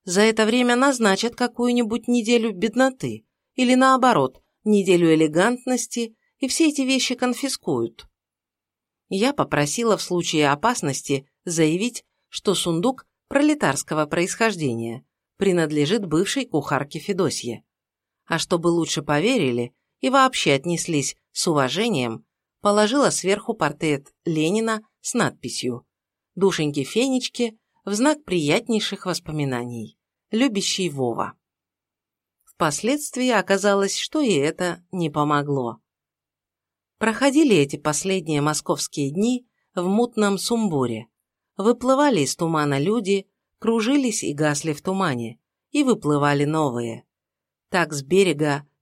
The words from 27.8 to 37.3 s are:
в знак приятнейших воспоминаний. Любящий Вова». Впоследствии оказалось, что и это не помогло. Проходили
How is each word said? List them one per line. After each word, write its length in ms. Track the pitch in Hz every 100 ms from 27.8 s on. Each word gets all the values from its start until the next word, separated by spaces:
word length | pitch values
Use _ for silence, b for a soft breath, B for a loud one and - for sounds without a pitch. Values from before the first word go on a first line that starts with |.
в 100 | -
знак 300 | 208 269 302
приятнейших 800 | - 180 143 185 240 220 - 196 180
воспоминаний. 920 | 170 - 151 139 127 120 120 107 - _ _ _
Любящий 600 | 220 269 208 - - 180
Вова». 440 | 143 127 113 101 - _ _ _ _ _ _ _ _ _ _
Впоследствии 840 | _ - 165 143 220 294 - - 254
оказалось, 640 | 220 180 196 202 196 196 -
что 240 | - 208
и 120 | 247
это 520 | 160 143 160 180 170 _
не 200 | 190 165
помогло. 680 | 151 147 147 147 139 120 113 _ _ _ _ _ _ _ _ _ _ _ -
Проходили 580 | 220 220 277